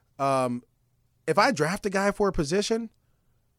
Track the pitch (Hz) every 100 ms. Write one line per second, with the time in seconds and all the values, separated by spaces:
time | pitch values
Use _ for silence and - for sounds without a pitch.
0 | _ - 139 135 127 123 - _ _ _
1 | _ _ - 156 247 156 151 196 208 190
2 | 202 196 196 180 143 190 196 226 226 _
3 | _ _ _ _ _